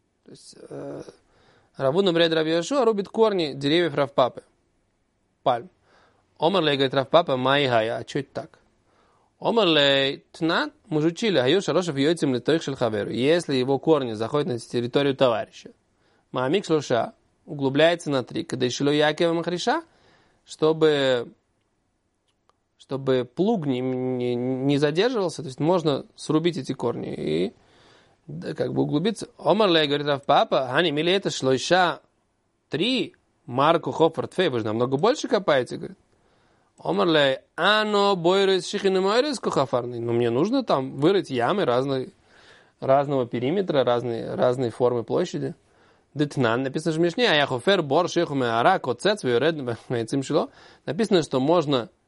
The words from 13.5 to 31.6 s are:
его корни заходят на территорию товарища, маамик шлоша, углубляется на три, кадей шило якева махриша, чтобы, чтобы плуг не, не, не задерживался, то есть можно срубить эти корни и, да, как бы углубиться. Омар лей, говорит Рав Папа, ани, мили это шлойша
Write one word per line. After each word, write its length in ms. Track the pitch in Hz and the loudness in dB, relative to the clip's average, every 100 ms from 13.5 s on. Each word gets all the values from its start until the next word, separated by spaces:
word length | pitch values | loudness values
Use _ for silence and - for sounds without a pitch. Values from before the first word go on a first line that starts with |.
| 131 | -2
его 240 | 127 139 | 0 0
корни 340 | 160 151 123 | 2 2 2
заходят 340 | 107 113 147 139 | -4 -4 -2 -2
на 120 | 120 | -6
территорию 560 | - 123 123 143 143 131 | -6 -4 -2 0 0 2
товарища, 560 | 131 107 107 - - - _ _ _ _ _ | 2 2 -4 -12 -20 -20 _ _ _ _ _
маамик 340 | 135 131 196 - | -4 -2 -2 0
шлоша, 480 | 156 - 117 110 - _ _ - | 0 0 -2 -2 -8 _ _ -16
углубляется 640 | 147 135 143 160 170 156 | -4 -2 2 2 2 -2
на 140 | 135 | -4
три, 200 | 117 123 | -4 -8
кадей 260 | - 131 127 | -8 -4 -4
шило 200 | - 143 | 0 0
якева 440 | 147 151 151 170 | 2 2 0 0
махриша, 500 | 170 165 175 240 311 330 _ _ _ _ _ - | -2 -4 -4 -2 -4 -6 _ _ _ _ _ -20
чтобы, 840 | - 156 160 156 147 135 123 117 - _ _ _ _ _ _ _ _ _ _ _ _ _ _ | -2 0 4 2 4 2 0 -2 -14 _ _ _ _ _ _ _ _ _ _ _ _ _ _
чтобы 460 | - 135 131 131 | -12 -6 0 0
плуг 420 | 123 - 196 226 147 | 0 -2 0 0 0
не, 140 | 127 | -2
не, 560 | 131 127 127 127 123 120 | -2 -2 -2 -2 -2 -2
не 420 | 127 131 139 139 | -2 -2 0 2
задерживался, 640 | 147 156 233 247 175 - | 2 2 0 0 -4 -6
то 60 | 135 | -10
есть 120 | 127 | -4
можно 460 | 151 185 151 131 - - | 0 2 0 -2 -6 -10
срубить 420 | - 156 170 151 | -2 0 0 -2
эти 160 | 135 | -6
корни 400 | 131 117 123 127 - | -4 -4 -4 -8 -6
и, 380 | 147 160 190 - _ _ _ _ _ _ - | -4 -2 -2 -6 _ _ _ _ _ _ -16
да, 260 | 156 - 151 | -12 -10 -6
как 180 | 127 | -4
бы 80 | 135 | -2
углубиться. 480 | 143 147 202 202 - - | -2 -2 -2 -4 -10 -4
Омар 320 | 147 202 202 | 0 2 4
лей, 180 | 165 147 | 2 2
говорит 200 | 143 147 | 0 -2
Рав 160 | 139 - | -2 2
Папа, 500 | 151 220 165 127 135 | 2 2 0 0 0
ани, 160 | 175 | 0
мили 220 | 143 170 | 0 0
это 160 | 196 175 | 0 -2
шлойша 720 | - 131 131 | -2 0 0